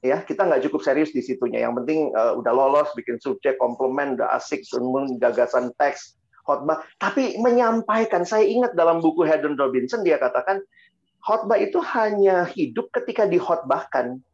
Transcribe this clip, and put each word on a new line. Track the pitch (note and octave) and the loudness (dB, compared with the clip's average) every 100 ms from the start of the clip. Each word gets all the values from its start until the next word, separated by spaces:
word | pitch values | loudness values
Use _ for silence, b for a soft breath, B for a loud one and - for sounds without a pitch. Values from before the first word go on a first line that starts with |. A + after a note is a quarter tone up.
Ya, | B2+ C#3+ | 0 -2
kita | - D3 F#3 | -2 0 2
nggak | C#3 C#3 | 2 0
cukup | D3+ | -2
serius | - C#3 D#3 | 0 0 0
di | C3+ | -2
situnya. | - B2+ B2 A#2+ A#2 | -6 -4 -2 -2 -2
Yang | A#2+ | -4
penting, | A#2+ D#3 D3 | -2 -2 0
eh, | A2 A#2 A2 | 0 0 0
udah | A#2+ | 0
lolos, | A#2+ C3+ D3 D3 | 2 4 2 0
bikin | B2 - A#2+ | -4 -8 -8
subjek, | C#3 - C#3+ C3 | -6 -2 -2 0
komplement, | B2 A#2+ C3+ C3+ C#3 B2+ | -2 0 -2 -2 -4 -2
udah | B2+ A#2+ | -2 -2
asik, | - C#3+ | -4 -8
semua | - B2+ B2+ C3 C#3 B2 | -6 -4 -2 -2 -4 -2
gagasan | A#2+ A2+ A#2+ B2 B2 - | 0 2 0 0 -2 -2
teks, | C#3+ - - _ _ b | -2 -2 -14 _ _ b
khotbah. | - C#3+ C#3+ D#3 B _ | -4 -4 -2 -4 B _
Tapi | G3+ C#4 B3+ - | -4 0 -2 0
menyampaikan, | A#3+ A#3+ A#3 A3+ A3+ A3 A3 F3 | 2 4 2 0 0 0 0 0
saya | F3 A3 G#3+ | 0 2 4
ingat | A3+ B3 F3 | 4 0 2
dalam | E3+ E3 | 4 4
buku | D#3+ D#3+ | 2 2
Haddon | D#3+ D#3 D3 C#3 | 2 2 0 0
Robinson, | C3+ B2+ B2 A3+ | 0 0 -2 -2
dia | F3+ D3+ | 2 2
katakan, | D#3 - - G3 G4 b b _ _ _ | 2 0 -2 -4 -4 b b _ _ _
khotbah | - A3 A3 A3 | -2 -2 2 0
itu | - F4+ | 2 -2
hanya | - C4+ G#3+ G3+ G3 F#3 F3 | -2 -2 0 4 4 4 0
hidup | - C#3+ - - | -2 -4 -4 -4
ketika | - - - G#3 | -6 -4 0 2
dikhotbahkan. | F3 - E3+ C3 C#3 - C3+ B2 C3 _ | 2 0 -2 0 -2 0 -4 -4 -6 _